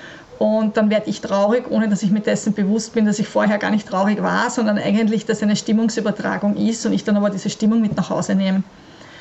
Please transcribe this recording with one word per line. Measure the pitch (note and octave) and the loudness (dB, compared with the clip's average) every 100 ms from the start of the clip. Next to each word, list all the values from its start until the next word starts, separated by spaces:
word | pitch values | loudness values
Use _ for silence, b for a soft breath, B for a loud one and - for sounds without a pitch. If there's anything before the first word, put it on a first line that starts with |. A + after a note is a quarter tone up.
| B B B - | B B B -2
und | G#3+ A3 G#3+ A3 | 0 2 0 2
dann | G#3+ | 2
werd | G#3+ G#3 | 2 -2
ich | G3+ | -6
traurig, | - G3 G3+ B3 B3 | -2 0 2 2 0
ohne | A3 G#3+ | 0 0
dass | G3+ | 0
ich | G3+ | 2
mir | G#3+ | 0
dessen | G#3+ G#3 - | 0 -2 0
bewusst | G#3 G3 A3 - | 0 0 0 0
bin, | A#3 | 0
dass | G#3 G3+ | 2 2
ich | G3 | -2
vorher | G#3 G#3 G#3 | 0 0 0
gar | F#3+ | 0
nicht | G#3 - | -2 -2
traurig | F#3 G3+ G3 | 0 0 0
war, | F#3 F3+ A#3 | 0 0 -2
sondern | B3 G#3+ G#3 | 0 0 0
eigentlich, | - G#3 A3 A3 - | 2 2 2 0 -2
dass | G#3+ | -2
eine | G#3 G#3 | 0 0
Stimmungsübertragung | - A3 A3+ - G#3 G3 F#3+ - G3+ G3+ | 2 2 2 0 -2 -2 -4 -2 -2 0
ist | G#3 A3+ A3+ | 0 0 -2
und | |
ich | G3 | -2
dann | - G#3 | 0 0
aber | G3+ | 0
diese | G3 G3+ | -2 -4
Stimmung | - G#3+ A#3 | -2 0 2
mit | G#3+ - | 0 -2
nach | F#3 | -4
Hause | F#3 F3+ F#3+ | -2 0 0
nehme. | F#3+ F#3+ - - B B B B | 2 0 -2 -10 B B B B